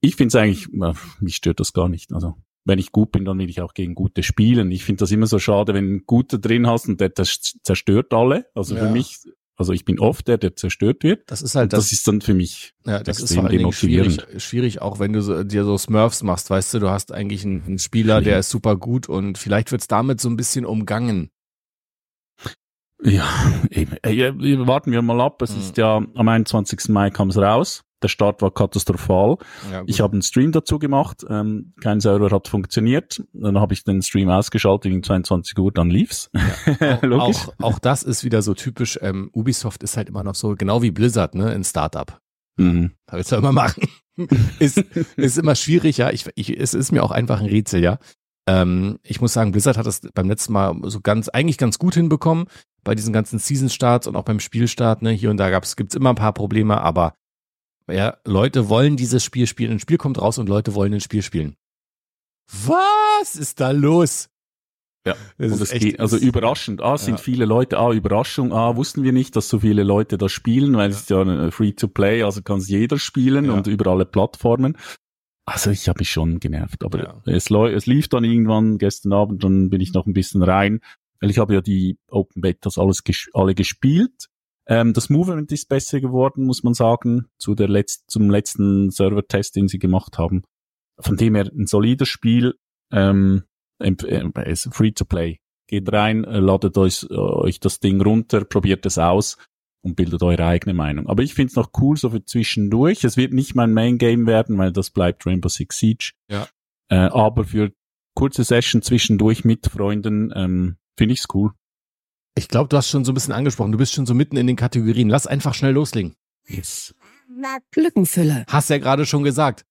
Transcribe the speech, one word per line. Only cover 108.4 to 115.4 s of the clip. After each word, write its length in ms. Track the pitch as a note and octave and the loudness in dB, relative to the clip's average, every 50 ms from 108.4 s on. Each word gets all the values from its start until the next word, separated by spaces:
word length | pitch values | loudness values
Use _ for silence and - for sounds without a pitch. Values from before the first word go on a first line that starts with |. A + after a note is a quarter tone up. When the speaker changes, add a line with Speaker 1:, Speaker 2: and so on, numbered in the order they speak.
| A#2+ | 0
Speaker 1:
Session 360 | - B2 A#2 B2 - - A#2 - | 2 2 2 2 2 0 0 0
zwischendurch 640 | - B2 A#2 - - A2+ G2 G#2 A2 A2 - - | 2 0 0 2 2 2 4 4 2 2 2 2
mit 220 | A#2 A2+ A2 - | 0 0 2 -2
Freunden, 640 | - - - G#2 G2 G#2 G#2 G2+ A2 G#2+ G#2 A2 A2 - | -6 -4 -2 -4 -4 -4 -4 -4 -2 -2 -2 -2 -4 -4
ähm, 400 | G2 F#2+ F2+ F#2 F2+ F2+ F2+ F2+ _ _ _ _ | -4 -2 0 0 0 -2 -2 -4 _ _ _ _
find 140 | - A2+ A2 | 0 2 2
ich's 160 | B2+ - - - - | 2 -2 -4 -4 -2
cool. 160 | G2 G2+ G#2 - _ _ _ _ _ _ _ _ _ _ _ _ _ _ _ _ | 0 0 0 -2 _ _ _ _ _ _ _ _ _ _ _ _ _ _ _ _
Speaker 2:
Ich 140 | - - - | -6 -6 -2
glaub, 220 | - A#2 D3 C3 | 0 0 0 2
du 60 | - C#3+ | 2 0
hast 100 | C3 - | 0 2
schon 160 | - C#3+ C3 | -2 -2 0
so 80 | B2 C3 | 0 -2
ein 20 | |
bisschen 200 | B2+ A#2 C#3 - | -2 -2 -4 -4
angesprochen. 380 | G#2+ C3+ C#3+ B2 - A2+ G#2 G#2+ | -2 -2 -2 -2 -2 -2 -2 0
Du 60 | A2 | 0
bist 140 | C3+ B2+ - | 0 0 0
schon 140 | - C3+ | -4 -2
so 80 | A#2 A#2+ | 0 2
mitten 220 | B2 D3+ - C#3 C3+ | 2 2 0 0 0
in 80 | B2 | 0
den 100 | B2 B2+ | 0 0
Kategorien. 540 | - B2 A#2+ - A#2+ A2+ A2 A2 A#2 A#2+ G#2 | 0 -2 -2 0 0 0 0 2 2 2 4
Lass 160 | G#2+ B2+ - | 2 2 0
einfach 260 | - - C#3+ | -2 -4 -4